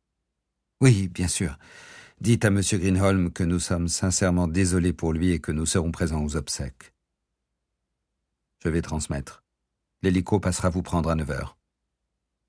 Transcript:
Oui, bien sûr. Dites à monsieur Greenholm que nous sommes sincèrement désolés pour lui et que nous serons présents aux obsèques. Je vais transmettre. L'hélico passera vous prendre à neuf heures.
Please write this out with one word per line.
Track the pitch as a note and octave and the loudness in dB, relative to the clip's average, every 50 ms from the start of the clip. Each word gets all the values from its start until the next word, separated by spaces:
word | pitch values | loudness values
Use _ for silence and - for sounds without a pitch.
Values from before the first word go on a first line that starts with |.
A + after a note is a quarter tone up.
| _ _ _ _ _ _ _ _ _ _ _ _ _ _ _ - | _ _ _ _ _ _ _ _ _ _ _ _ _ _ _ 4
Oui, | C3+ C3 A#2 G2 G2 | 6 6 6 6 2
bien | F2 F2 - F2+ F2 | -2 -2 -2 -2 0
sûr. | - - G2 D#2 C#2 - - - - - - - - - - - _ - | 0 -2 -4 -4 -6 -10 -18 -20 -20 -20 -20 -20 -20 -20 -20 -20 _ -2
Dites | A#2 A#2 A#2+ A2+ - | 0 2 2 4 4
à | G#2+ | 2
monsieur | G2 G2+ F2+ - G#2+ | 2 2 0 0 0
Greenholm | F#2 E2+ G2 F#2 F#2 G2 G2 G2 F#2+ F2+ E2+ | 0 2 2 2 4 4 4 4 2 0 0
que | - - F#2 | -2 -2 -2
nous | E2 F2 F2 | 0 0 0
sommes | - - F#2 E2+ E2+ | 0 -2 -2 -2 -2
sincèrement | E2 - - - F#2 F2+ - G2+ F#2 F2 F2+ F2+ E2 | -2 -2 -2 -2 0 0 2 2 2 2 2 2 0
désolés | D#2 F#2+ G2 F2 F2+ F#2 E2+ F2+ | 2 2 2 2 2 2 2 0
pour | D#2+ - - E2 D#2+ | 0 0 -2 -2 0
lui | D#2+ F2 F2+ | 2 2 0
et | E2+ D#2 | 0 0
que | - - D2+ | -2 -4 -4
nous | D2+ D#2+ | -2 -2
serons | - - F#2+ D#2+ E2+ | 0 0 0 0 -2
présents | D#2+ - F2 D#2 D#2 D#2 | -2 -2 -2 -2 -2 -2
aux | D2+ D2 D2 | -2 -2 -4
obsèques. | D#2 - - - - D2 C2+ - - - - _ _ _ _ _ _ _ _ _ _ _ _ _ _ _ _ _ _ _ _ _ _ _ _ _ _ _ _ _ _ _ _ _ _ | -6 -6 -6 -8 -8 -8 -10 -12 -16 -20 -20 _ _ _ _ _ _ _ _ _ _ _ _ _ _ _ _ _ _ _ _ _ _ _ _ _ _ _ _ _ _ _ _ _ _
Je | - | -4
vais | E2+ D#2 E2+ | -2 -2 -2
transmettre. | E2 - D#2+ D#2 - - D2 C#2 C2+ - - - _ _ _ _ _ _ _ _ _ _ _ - | -2 -2 -4 -6 -4 -4 -6 -6 -8 -10 -16 -20 _ _ _ _ _ _ _ _ _ _ _ -2
L'hélico | - F#2+ F2+ F#2 F2+ - G#2+ G2 | 0 2 2 2 2 2 0 0
passera | - F#2 F2 - - F#2 | 0 0 -2 0 -2 -2
vous | E2 F2+ E2+ | -2 -2 -4
prendre | - - E2+ D#2 E2 | -2 -2 -2 0 0
à | E2 | -2
neuf | D#2+ D2+ C2 | -2 -2 -4
heures. | C#2 - - - - _ _ _ _ _ _ _ _ _ _ _ _ _ _ _ _ _ _ | -6 -6 -8 -10 -14 _ _ _ _ _ _ _ _ _ _ _ _ _ _ _ _ _ _